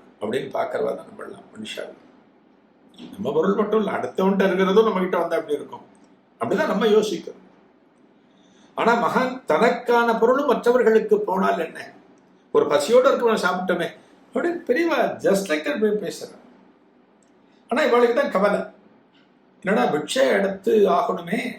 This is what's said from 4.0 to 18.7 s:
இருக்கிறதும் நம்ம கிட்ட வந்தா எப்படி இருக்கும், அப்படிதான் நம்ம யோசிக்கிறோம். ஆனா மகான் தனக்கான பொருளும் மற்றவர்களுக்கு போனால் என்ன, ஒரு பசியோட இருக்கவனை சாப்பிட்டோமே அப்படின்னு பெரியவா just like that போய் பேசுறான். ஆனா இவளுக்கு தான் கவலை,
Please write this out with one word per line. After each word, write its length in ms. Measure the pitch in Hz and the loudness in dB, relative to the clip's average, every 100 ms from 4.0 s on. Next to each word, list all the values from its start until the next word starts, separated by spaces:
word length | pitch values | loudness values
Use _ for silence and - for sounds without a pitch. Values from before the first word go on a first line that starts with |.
| 127 - 190 196 190 | -4 -2 0 2 2
இருக்கிறதும் 400 | 180 190 208 220 | 2 2 4 2
நம்ம 120 | 185 | 0
கிட்ட 140 | 185 180 | -2 -2
வந்தா 200 | 165 165 | -2 -4
எப்படி 160 | 151 139 | -4 -6
இருக்கும், 260 | 131 117 - _ _ _ _ - | -8 -16 -20 _ _ _ _ -10
அப்படிதான் 320 | - 196 302 | -2 0 0
நம்ம 140 | 202 226 | 0 2
யோசிக்கிறோம். 540 | 214 - 165 - - - _ _ _ _ _ _ _ _ _ _ _ _ - | 2 2 -4 -10 -18 -20 _ _ _ _ _ _ _ _ _ _ _ _ -2
ஆனா 160 | 196 233 | 0 2
மகான் 360 | 226 240 254 - - | 0 0 -2 -4 -2
தனக்கான 600 | 156 240 240 - 240 233 220 | 2 2 0 0 2 2 2
பொருளும் 320 | 233 262 285 | 2 2 0
மற்றவர்களுக்கு 640 | 196 240 247 220 220 - 202 | 0 2 2 4 2 2 0
போனால் 420 | - 185 196 185 | 0 -2 0 -2
என்ன, 140 | 156 - - - - _ _ _ _ | -4 -10 -18 -20 -20 _ _ _ _
ஒரு 120 | 147 147 | 0 2
பசியோட 380 | 147 214 247 262 | 2 4 4 6
இருக்கவனை 340 | - 233 214 | 4 2 0
சாப்பிட்டோமே 460 | 175 185 185 175 160 - - _ _ | 0 -2 -2 -4 -4 -10 -20 _ _
அப்படின்னு 260 | 254 339 339 | -4 -4 -4
பெரியவா 340 | - 320 339 269 202 - | -2 -2 0 0 -2 -2
just 280 | 165 190 - | 0 0 0
like 140 | 302 | -4
that 120 | 294 240 | -4 -2
போய் 240 | 214 202 | -2 -2
பேசுறான். 400 | 160 - - - - - _ _ _ _ _ _ _ _ _ _ _ | -6 -10 -14 -18 -20 -20 _ _ _ _ _ _ _ _ _ _ _
ஆனா 120 | 254 | 0
இவளுக்கு 340 | 269 240 240 277 | 2 4 4 2
தான் 180 | - | 0
கவலை, 260 | 190 202 190 - | 0 0 0 -6